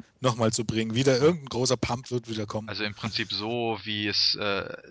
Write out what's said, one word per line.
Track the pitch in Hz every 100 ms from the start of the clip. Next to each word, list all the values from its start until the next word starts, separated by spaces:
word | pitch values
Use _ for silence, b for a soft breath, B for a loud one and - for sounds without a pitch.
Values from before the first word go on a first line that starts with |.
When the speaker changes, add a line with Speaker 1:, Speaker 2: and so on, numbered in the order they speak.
| B B
Speaker 1:
noch | 127
mal | 113 113
zu | 117
bringen. | 110 110 113 113
Wieder | 131 123
irgendein | 151 170 135
großer | 117 127 123
Pump | - 117 -
wird | 123 113
wieder | 110 104
kommen. | 107 107
Speaker 2:
Also | 104
im | 104
Prinzip | 104 113 107 101
so, | 95 110 120 117 104
wie | 104 104 104
es, | 95 - -
äh, | 104 98 85 - -